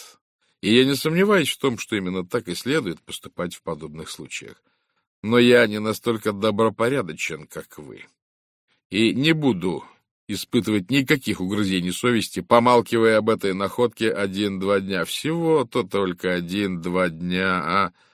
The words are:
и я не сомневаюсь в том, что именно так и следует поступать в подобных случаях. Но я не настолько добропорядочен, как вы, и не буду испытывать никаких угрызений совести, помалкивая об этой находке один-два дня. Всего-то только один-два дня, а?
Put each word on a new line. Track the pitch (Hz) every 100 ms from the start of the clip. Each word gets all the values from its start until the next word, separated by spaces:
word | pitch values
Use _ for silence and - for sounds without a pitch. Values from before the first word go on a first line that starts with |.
| - _ _ _ _ _
и | 95 120
я | 131
не | 139
сомневаюсь | 156 170 202 196 139
в | -
том, | 143 113
что | - 104
именно | 90 92 87
так | 120 90
и | 87
следует | 120 151 101 78
поступать | - - - - 87 -
в |
подобных | - 78 78 78 78
случаях. | - 69 - 58 - _ _ _ _ _ _
Но | 104 120
я | 120 120 117
не | 107
настолько | 107 104 117 110 113
добропорядочен, | 101 107 104 113 101 117 139 90 80 - 78 71
как | 78 - -
вы, | 69 53 - _ _ _ _ _ _ _ _
и | 95 110
не | 107 151
буду | 160 143 95 90 73 - _ _ _ -
испытывать | 98 - 120 107 107 90
никаких | 139 131 147 107 95
угрызений | 92 104 95 92 90
совести, | 87 123 117 92 92
помалкивая | 87 120 120 123 107 117 113 110
об | 110
этой | 107 98
находке | 95 98 - 120 - 110
один-два | - 101 95 104 95 95 101
дня. | 95 95 95
Всего-то | - 147 170 165 156 120 127
только | 92 101 92 87 90
один-два | 90 87 98 101 87 87 90 90
дня, | 82 90 92 95 90 76
а? | 95 92 - _